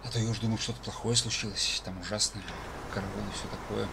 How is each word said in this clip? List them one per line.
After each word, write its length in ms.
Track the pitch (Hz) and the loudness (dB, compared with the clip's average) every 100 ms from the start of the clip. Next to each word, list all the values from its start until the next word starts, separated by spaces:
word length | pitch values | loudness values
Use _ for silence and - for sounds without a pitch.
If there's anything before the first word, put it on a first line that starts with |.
А 60 | - | -2
то 80 | 120 | 0
я 100 | 113 | 2
уж 80 | 117 | 2
думал, 200 | 117 107 | 4 2
что-то 220 | - 113 | 2 -2
плохое 340 | - - 110 120 | -4 -2 4 4
случилось, 640 | 113 - 110 95 - - | 4 0 0 2 2 2
там 160 | - 92 | -2 -4
ужасное, 420 | 87 104 - 101 92 - - - - | -2 2 2 0 -6 -6 -6 -6 -4
караул 180 | 101 98 101 101 | -2 -2 -2 -2
и 60 | |
все 120 | - - | -2 -4
такое. 380 | - - 107 104 | -6 -2 0 0